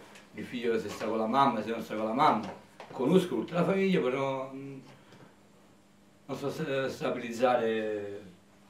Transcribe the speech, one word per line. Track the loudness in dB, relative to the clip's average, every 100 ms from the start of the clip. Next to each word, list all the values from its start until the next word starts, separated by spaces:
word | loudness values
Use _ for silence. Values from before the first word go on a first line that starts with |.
| -14 -20 -16
il | -12 -8
figlio | -2 0 0
se | -2
sta | -4
con | -2 0
la | 2
mamma, | 4 4 2
se | -4
non | -6
sta | -6
con | -4 -2
la |
mamma. | 2 4 2 -2 -12 -18 -20 -10
Conosco | -2 4 4 4
tutta | -4 -2 0
la |
famiglia, | 2 2 4 2
però, | 2 0 -2 -4 -6
mm, | -10 -12 -14 -16 -20 -20 -20 -20 -20 -20 -20 -20 -20 _ -20 -20 _
non | -10 -6
so | -4
sta-, | -4 -2 0 -2
stabilizzare. | -2 -4 -4 -6 2 4 6 4 0 0 -4 -6 -10 -14 -20 -20 -20